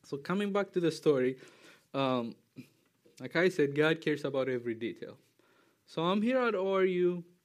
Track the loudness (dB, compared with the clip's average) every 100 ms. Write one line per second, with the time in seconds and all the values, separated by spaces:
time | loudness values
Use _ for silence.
0 | -10 -12 -6 -4 -2 -2 -2 0 0 0
1 | 2 4 2 -2 -14 -20 -20 -20 _ -2
2 | 0 0 -4 -10 _ -20 -20 _ _ _
3 | _ -14 -4 2 2 4 0 4 2 2
4 | -2 -2 -2 -2 -2 -2 -4 -6 -6 -8
5 | -14 -16 _ _ _ _ _ _ _ -2
6 | 0 2 2 2 0 0 0 2 2 4
7 | 0 0 -10 _